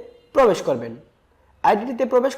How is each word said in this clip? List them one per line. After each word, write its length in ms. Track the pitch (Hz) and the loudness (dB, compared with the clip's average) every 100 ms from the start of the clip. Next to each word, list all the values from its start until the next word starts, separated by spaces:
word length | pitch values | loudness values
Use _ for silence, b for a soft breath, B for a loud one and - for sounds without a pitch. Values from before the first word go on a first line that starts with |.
| - - _ | -8 -20 _
প্রবেশ 240 | 285 240 175 - | 2 2 2 -2
করবেন। 240 | 123 117 120 - _ _ _ _ _ - | -4 -6 -14 -20 _ _ _ _ _ 0
আইডিটিতে 360 | 208 247 240 247 | 0 -2 -4 0
প্রবেশ 220 | 247 262 | 0 0